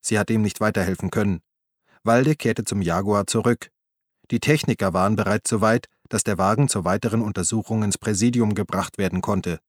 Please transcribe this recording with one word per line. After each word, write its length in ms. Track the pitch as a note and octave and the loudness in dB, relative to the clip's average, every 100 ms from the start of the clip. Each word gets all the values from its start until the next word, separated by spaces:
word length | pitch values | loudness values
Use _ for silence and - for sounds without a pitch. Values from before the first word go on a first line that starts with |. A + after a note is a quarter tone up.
Sie 160 | - G#2+ | 0 0
hatte 140 | G2+ | 2
ihm 100 | A2 | 2
nicht 200 | G#2 - | 0 0
weiterhelfen 500 | G#2+ G#2 F#2 F#2 F#2+ | -2 0 -2 -2 -2
können. 300 | - G2+ F2+ _ _ _ _ _ _ | 0 0 -2 _ _ _ _ _ _
Walde 320 | - A#2 C#3 D3+ | 2 4 4 2
kehrte 280 | A#2 A2 | 0 -2
zum 180 | A2 G2+ | -4 -2
Jaguar 460 | F2 E2+ G2 G2+ G2 | 0 0 2 0 0
zurück. 420 | A2+ A2+ A#2+ - _ _ _ _ _ _ | 0 0 0 -4 _ _ _ _ _ _
Die 80 | A#2 | -4
Techniker 540 | - D3+ - A2+ G2 | 2 2 2 -2 0
waren 240 | F2+ G2 G#2+ | 2 2 2
bereits 320 | G2+ G#2 - | 0 0 0
so 100 | A2+ | 0
weit, 280 | A2 A#2+ - _ - | 2 2 -2 _ -6
dass 160 | A2 | -4
der 140 | - F#2+ | -2 0
Wagen 320 | F#2+ A2+ C#3 | 2 2 2
zur 160 | G#2 F2 | 0 -2
weiteren 360 | G2+ A#2 A2+ | -2 0 -2
Untersuchung 600 | G#2+ G2 F2 A2+ - A2 | -2 -4 -2 -4 -2 -2
ins 140 | G#2 F#2 | -2 -2
Präsidium 580 | - G2+ A#2 A#2+ A2 G2+ | -4 0 2 2 0 0
gebracht 420 | G2+ F#2+ F#2+ - | -2 -4 -4 -2
werden 240 | F#2+ F2+ | -2 -2
konnte. 380 | - G2 F2+ E2 | -2 -2 -2 -8